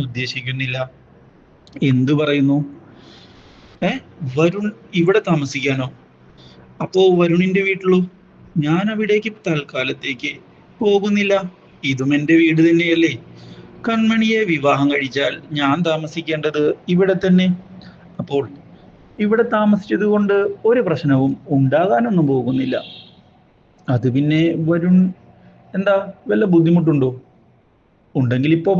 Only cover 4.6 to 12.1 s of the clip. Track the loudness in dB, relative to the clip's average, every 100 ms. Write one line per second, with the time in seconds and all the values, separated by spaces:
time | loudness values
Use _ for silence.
4.6 | -6 -8 -6 -2 2 2 0 -2 -2 -4
5.6 | -4 -4 -6 -12 _ _ -20 -20 -20 -20
6.6 | -20 -10 -4 2 4 4 2 2 2 0
7.6 | -2 -2 0 0 0 -8 -20 -20 -8 -4
8.6 | 0 0 0 -4 0 0 -2 -8 -4 -4
9.6 | -4 -6 -6 -6 -8 -8 -10 -12 -18 -20
10.6 | -20 -4 0 2 2 0 2 0 -2 -12
11.6 | -20 -8 -4 -2 0